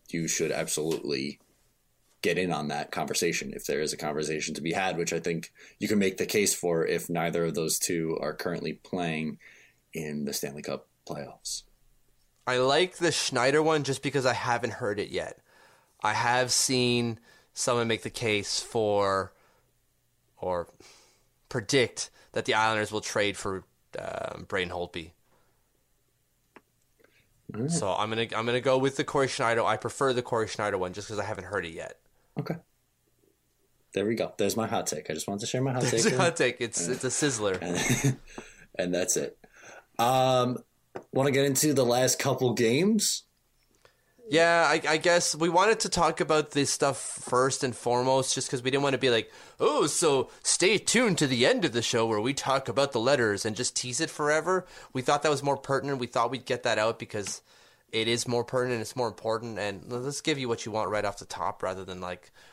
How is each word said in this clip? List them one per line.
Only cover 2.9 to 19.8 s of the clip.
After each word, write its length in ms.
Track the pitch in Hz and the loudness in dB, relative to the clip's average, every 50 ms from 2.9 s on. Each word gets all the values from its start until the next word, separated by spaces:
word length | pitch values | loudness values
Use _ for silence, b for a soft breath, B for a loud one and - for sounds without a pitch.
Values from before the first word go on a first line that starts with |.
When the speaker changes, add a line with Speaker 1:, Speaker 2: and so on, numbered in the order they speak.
Speaker 1:
conversation 600 | - - 76 71 - - 90 85 - - - 67 - | -6 -6 -4 -4 -2 0 0 0 0 -2 -4 -6 -10
if 100 | - - | -10 -6
there 140 | - 71 73 | -4 -2 -2
is 140 | 78 71 - | -2 -2 -4
a 40 | - | -4
conversation 560 | 80 76 73 76 76 73 78 78 73 80 78 | -4 -4 -2 -2 -2 -2 -4 -4 -4 -6 -6
to 60 | 71 | -6
be 120 | 71 82 85 | -4 -2 -2
had, 240 | 95 95 92 85 82 | 0 -2 -2 -2 -2
which 160 | 85 82 87 | -2 -2 -2
I 60 | 80 | -4
think 340 | 80 87 85 82 - - B B B B B B | -2 -2 -4 -4 -6 -10 B B B B B B
you 80 | 101 101 | -2 0
can 120 | 107 101 | 2 2
make 180 | 98 95 92 - | 2 2 0 -2
the 80 | 87 | -4
case 280 | - - 107 101 92 - | 0 2 2 2 2 0
for 320 | - - 87 85 82 80 | 0 0 0 0 2 2
if 240 | - 85 85 - - | 0 0 -2 -2 -2
neither 360 | 87 82 82 85 82 85 85 | -2 -2 -2 0 0 0 0
of 100 | 82 76 | 0 0
those 240 | 85 80 80 - - | -2 -2 -2 -2 -2
two 380 | - - 90 82 80 80 80 - | -2 -2 -2 -2 -2 -2 -2 -4
are 120 | - 76 78 | -4 -6 -6
currently 400 | - - 90 85 - - 80 76 | -4 -4 -4 -4 -4 -6 -6 -8
playing 640 | - _ - - 92 87 82 80 78 80 78 71 - B B B B B B B B B _ - | -8 _ -8 -6 -4 -2 -2 -2 -2 -4 -6 -6 -10 B B B B B B B B B _ -10
in 320 | 82 76 76 73 73 73 | -8 -8 -6 -6 -6 -6
the 80 | 71 69 | -6 -6
Stanley 280 | - - 71 71 73 73 | -6 -8 -8 -10 -10 -10
Cup 240 | - 69 69 - _ _ _ _ - | -8 -10 -10 -10 _ _ _ _ -12
playoffs. 560 | 80 73 67 65 - - - - - - - _ _ _ _ _ _ _ _ _ _ _ _ _ _ _ - | -10 -10 -10 -12 -16 -16 -12 -12 -12 -12 -12 _ _ _ _ _ _ _ _ _ _ _ _ _ _ _ -4
Speaker 2:
I 120 | 127 127 123 | -2 0 2
like 400 | 127 135 139 156 185 180 - - | 4 4 4 4 2 2 -2 0
the 140 | 170 165 | 0 0
Schneider 520 | - - - - 135 123 120 135 139 156 156 | 0 0 -2 0 0 2 4 4 4 4 4
one 200 | 160 156 151 139 | 4 2 2 2
just 200 | 139 135 - - | 0 -4 -2 -2
because 220 | 143 - 143 123 | -2 -2 2 2
I 80 | 127 117 | 2 2
haven't 400 | 104 - 127 120 117 120 113 104 | 2 0 0 -2 0 0 -4 -6
heard 260 | - 123 101 104 104 | -4 -4 -4 -2 -2
it 100 | 92 - | -4 -2
yet. 300 | 92 90 80 - - _ _ b b b b b b b b b b b - | -2 -4 -4 -4 -10 _ _ b b b b b b b b b b b -2
I 100 | 107 107 | -2 0
have 380 | 104 117 120 123 127 127 120 | 2 2 2 2 2 2 2
seen 680 | - - - - 131 127 123 120 123 120 120 117 110 - b b b b b b b | 2 0 2 2 2 2 2 4 2 2 0 -2 -4 -6 b b b b b b b
someone 340 | - - 135 120 120 117 113 | -4 0 2 2 2 2 2
make 140 | 113 - | 0 -2
the 80 | - 110 | -2 -8
case 500 | - - 120 113 107 104 98 - - - | -8 -4 -2 0 0 0 0 -2 -4 -6
for 760 | - - - 117 110 104 104 101 101 98 95 95 92 95 b b b b b b b b b _ | -6 -4 -2 0 2 4 4 4 4 4 2 0 0 -4 b b b b b b b b b _